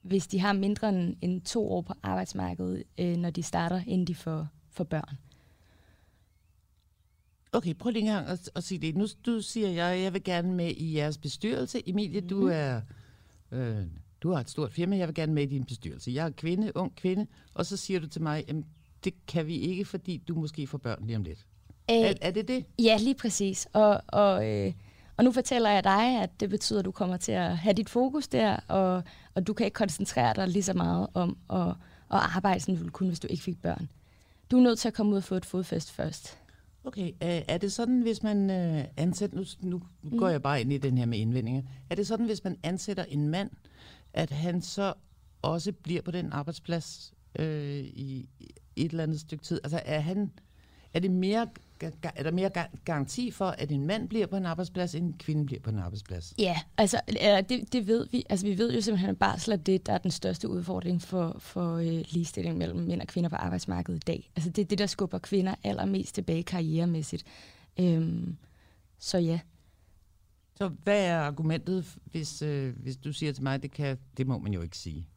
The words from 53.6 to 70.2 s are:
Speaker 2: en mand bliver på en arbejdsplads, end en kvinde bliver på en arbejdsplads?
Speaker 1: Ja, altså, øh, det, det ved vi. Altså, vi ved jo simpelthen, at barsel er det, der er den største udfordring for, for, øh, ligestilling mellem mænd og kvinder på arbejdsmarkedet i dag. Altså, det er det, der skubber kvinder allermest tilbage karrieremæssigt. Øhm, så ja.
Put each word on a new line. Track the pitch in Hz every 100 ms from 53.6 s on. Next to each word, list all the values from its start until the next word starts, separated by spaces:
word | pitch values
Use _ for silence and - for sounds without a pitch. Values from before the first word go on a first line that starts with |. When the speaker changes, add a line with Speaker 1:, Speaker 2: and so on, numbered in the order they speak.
| 143
Speaker 2:
en | 143 143
mand | 214 180
bliver | 214 190
på | 196
en | 180
arbejdsplads, | 165 180 180 180
end | 156 175
en | 151
kvinde | - 151 143
bliver | 131
på | -
en | 107
arbejdsplads? | 87 104 - 90 82 -
Speaker 1:
Ja, | 196 160 - -
altså, | 208 - -
øh, | 220 208 202 190
det, | 254 -
det | 254 202
ved | 226 -
vi. | 247 -
Altså, | 190 202
vi | 185
ved | 233
jo | 226
simpelthen, | 208 208 190
at | 185
barsel | 196 196 226
er | 202
det, | 151 190 -
der |
er | 185
den | 190
største | - 190 180 220
udfordring | 180 170 185 175 175
for, | - 185 165 -
for, | - - 175 165
øh, | 165 165 -
ligestilling | 170 170 - 170 165
mellem | 117 87
mænd | 170 175
og | -
kvinder | - 170
på | -
arbejdsmarkedet | - 175 - 90 90 170
i | -
dag. | 165 - -
Altså, | 165
det | 170
er | 190
det, | 202
der | 202
skubber | - 190 185
kvinder | - 202 185 190
allermest | - 101 95 190 -
tilbage | - 185 165
karrieremæssigt. | 175 180 160 160 175 165 151 170 - - - - - -
Øhm, | 180 165 165 - 175 160 - - - _ _ _
så | - 185
ja. | 165 165 - - _ _ _ - _ _